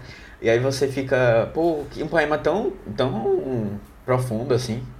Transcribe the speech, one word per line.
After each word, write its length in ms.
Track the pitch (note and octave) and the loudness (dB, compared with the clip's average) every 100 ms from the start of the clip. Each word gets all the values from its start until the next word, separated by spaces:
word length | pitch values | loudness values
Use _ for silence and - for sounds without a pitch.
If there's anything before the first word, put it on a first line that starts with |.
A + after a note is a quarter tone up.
| - - - - | -14 -18 -20 -2
e 80 | A2+ | 2
aí 100 | A#2 | 4
você 280 | C3+ C3 C#3 | 4 0 0
fica, 600 | C#3 B2+ B2+ B2 A2+ G2 | 0 0 4 4 4 2
pô, 300 | D#3 E3+ D3+ C3 | 2 0 0 -4
que 100 | - | -8
um 40 | D3+ | -2
poema 300 | E3 D3 D3+ | 2 2 2
tão, 360 | D#3 F#3 B3+ - - - | 2 2 0 -4 -8 -2
tão 840 | B2+ G#3+ G4+ F#4+ C3 B2 G#2+ G2+ - - - | -2 -2 0 0 0 -2 -4 -6 -12 -10 -2
profundo 480 | B2+ B2+ A2 C3+ | 0 0 -4 0
assim. 280 | - - A#2 - - | 0 0 -6 -8 -16